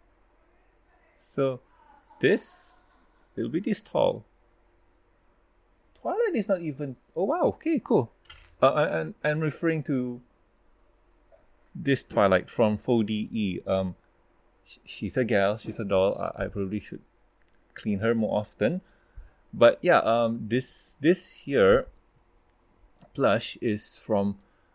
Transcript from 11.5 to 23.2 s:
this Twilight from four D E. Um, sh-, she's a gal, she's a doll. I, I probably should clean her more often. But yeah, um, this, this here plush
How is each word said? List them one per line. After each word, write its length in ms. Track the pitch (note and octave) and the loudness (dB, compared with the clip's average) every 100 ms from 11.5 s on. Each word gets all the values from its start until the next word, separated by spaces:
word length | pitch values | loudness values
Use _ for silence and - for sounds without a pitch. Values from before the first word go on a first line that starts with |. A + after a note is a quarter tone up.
| _ _ | _ _
this 300 | - C#3 C3+ | -6 0 0
Twilight 460 | - - G2 F#2 - | 0 4 4 4 2
from 280 | - A2 G#2 | 0 2 2
four 260 | - A#2+ | 2 2
D 260 | G#2+ G#2+ G#2+ | 2 -2 -4
E. 280 | A2+ G2+ F2 - | -4 -4 -4 -2
Um, 300 | F#2+ F#2+ F2+ _ _ _ _ _ _ - | -2 -2 -6 _ _ _ _ _ _ -20
sh-, 120 | - - | -20 -16
she's 320 | - G2+ C3+ | -8 -4 -2
a 60 | |
gal, 340 | A#2 G#2 G2 A2 | 0 2 2 0
she's 220 | - G#2+ | -6 -8
a 60 | G2+ | 0
doll. 300 | F#2+ G2 - | 2 2 0
I, 240 | F#2 - | -6 -6
I 40 | F#2+ | -6
probably 320 | G#2 F#2+ G2+ | -6 -6 -6
should 220 | - - _ _ _ _ _ _ _ | -8 -14 _ _ _ _ _ _ _
clean 260 | - A2 G2+ | -10 -4 -2
her 140 | A2+ | 0
more 240 | A#2 G#2+ G#2 | 0 0 -2
often. 440 | G#2+ - G#2 F3+ - _ _ - - _ _ | -4 -2 -2 -2 -8 _ _ -20 -20 _ _
But 260 | A#2+ A#2+ - | 4 6 6
yeah, 180 | F3 C#3+ | 4 4
um, 420 | A2 A#2 A#2 A#2 A2 | 4 2 0 -2 -2
this, 500 | A#2+ B2+ - - - | -2 -2 -6 -8 0
this 420 | C#3+ F3+ - - | 2 2 0 -8
here 460 | - C3+ G2 A#2+ - - _ _ _ _ _ _ _ _ _ _ - | -2 4 6 6 2 -12 _ _ _ _ _ _ _ _ _ _ -12
plush 440 | - | 0